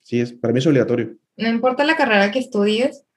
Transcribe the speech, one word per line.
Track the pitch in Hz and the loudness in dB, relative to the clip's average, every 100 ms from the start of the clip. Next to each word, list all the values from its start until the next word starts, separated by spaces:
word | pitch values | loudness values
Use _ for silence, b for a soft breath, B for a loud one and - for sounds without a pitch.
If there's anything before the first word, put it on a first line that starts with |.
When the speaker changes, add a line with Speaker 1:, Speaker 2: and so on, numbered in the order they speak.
Speaker 1:
Sí, | - 120 | -4 -4
es, | 120 | -4
para | - 117 | -4 -2
mí | 120 | 2
es | 151 | 2
obligatorio. | 135 120 120 110 - _ - | 2 2 -2 -4 -10 _ -6
Speaker 2:
No | 226 | -4
importa | 226 254 254 | 0 -2 0
la | 302 311 | 0 2
carrera | 262 208 202 | 2 2 2
que | 240 | -2
estudies | 254 208 202 214 269 - _ | -4 -2 0 0 -2 -6 _